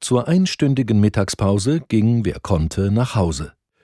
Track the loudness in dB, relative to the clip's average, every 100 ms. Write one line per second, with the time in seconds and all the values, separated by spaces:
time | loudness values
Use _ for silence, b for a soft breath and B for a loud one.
0 | -2 -2 2 0 0 0 0 0 0 2
1 | 2 2 -2 -2 0 0 0 -2 0 0
2 | 2 2 -2 -4 -2 0 0 -2 0 0
3 | 0 0 0 -2 -8 _ _ _